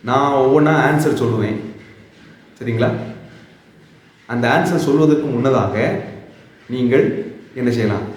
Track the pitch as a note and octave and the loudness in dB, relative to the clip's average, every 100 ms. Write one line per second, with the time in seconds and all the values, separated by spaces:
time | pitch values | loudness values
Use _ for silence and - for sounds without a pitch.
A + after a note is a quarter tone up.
0 | A2+ C3 C#3+ C#3 C3 D3 D3+ D3 C3 D3+ | 0 0 2 2 4 4 4 2 2 2
1 | D3 - A#2 A2+ G#2 G#2+ - - - - | 0 0 -2 -2 -2 -6 -10 -16 -20 -20
2 | - - - - - - A#2 A2+ A#2+ - | -20 -20 -20 -20 -20 -12 -6 -2 0 -2
3 | - - - - - - _ - - - | -8 -14 -20 -20 -20 -20 _ -20 -20 -20
4 | _ _ - A#2+ A#2+ D3+ F#3 E3+ C#3 D3 | _ _ -8 -2 2 2 2 0 2 2
5 | D#3 D3 C#3+ A#2+ C3 B2+ G2 G2+ C#3 - | 4 2 0 -2 2 2 0 -2 -2 -4
6 | - - - - - - - B2+ B2 C3 | -8 -16 -20 -20 -20 -20 -10 -4 2 2
7 | - - - - - B2+ B2 A#2 G#2+ G2 | 2 -2 -8 -12 -16 -4 -2 0 0 -2
8 | - | -6